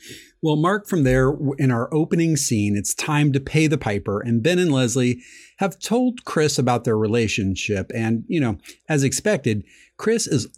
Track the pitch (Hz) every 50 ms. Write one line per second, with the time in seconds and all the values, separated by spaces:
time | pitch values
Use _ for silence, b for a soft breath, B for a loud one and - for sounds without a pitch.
0 | B B B B B B B _ - 156 151 151 156 180 202 214 208 - 202 175
1 | 139 127 127 131 131 131 151 147 156 135 143 - 147 131 123 117 123 - - 151
2 | 160 - 190 170 165 165 160 139 - - 127 107 104 104 101 101 101 - - -
3 | - - 151 147 147 151 135 139 135 - - 160 160 151 156 - - 113 104 101
4 | - - 98 104 110 120 117 117 110 156 180 180 180 170 139 131 127 117 113 131
5 | 127 123 123 123 B B B B B B B - 196 196 - - - - 208 247
6 | 254 254 240 - - - - 170 151 147 - - 127 123 123 120 - 131 110 107
7 | 107 107 110 120 113 104 - - 101 98 92 - - - 104 95 92 - - 113
8 | 113 113 113 113 - - 190 165 139 117 107 B B B B B _ - 160 147
9 | 135 127 - - - 214 214 - - 123 107 104 92 b b b b b b -
10 | - 214 226 233 - - 165 127 - - -